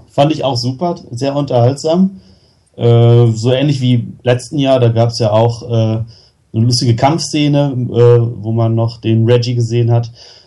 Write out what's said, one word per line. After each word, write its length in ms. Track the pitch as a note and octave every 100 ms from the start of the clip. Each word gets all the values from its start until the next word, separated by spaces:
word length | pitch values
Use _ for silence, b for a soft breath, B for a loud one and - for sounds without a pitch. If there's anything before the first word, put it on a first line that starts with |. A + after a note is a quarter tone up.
| _
fand 220 | - D3
ich 120 | D3+
auch 120 | C3 B2
super, 400 | A#2+ C3 F3 E3+ -
sehr 240 | A#2+ C#3 C#3+
unterhaltsam. 840 | C#3+ B2 A#2+ D3 D#3 E3+ F#3+ B B B B B B -
Äh, 520 | A#2 A#2 A#2 A#2+ A#2+
so 240 | A2 A#2
ähnlich 300 | B2+ D3 B2
wie 120 | B2
im 260 | B2 - -
letzten 340 | B2 B2 - B2
Jahr, 220 | C3+ C3
da 80 | A#2+
gab's 320 | A2+ A#2 -
ja 100 | A2
auch, 320 | A2 A#2 - -
äh, 340 | A#2 A2 A2 A2+ B B B _
eine 140 | A2+ A#2
lustige 300 | B2 B2+ A#2
Kampfszene, 800 | C#3 E3 - D#3 D3 C#3+ C#3+ B2+ B2
äh, 520 | G#2 A#2+ A#2+ A#2 A#2+
wo 80 | G#2+
man 220 | A2+ A2+
noch 260 | A2+ A2+ -
den 300 | A#2 A2 A2+
Reggie 240 | B2 A#2+
gesehen 380 | A#2+ A2 A#2 A#2
hat. 200 | A#2 A#2 B B B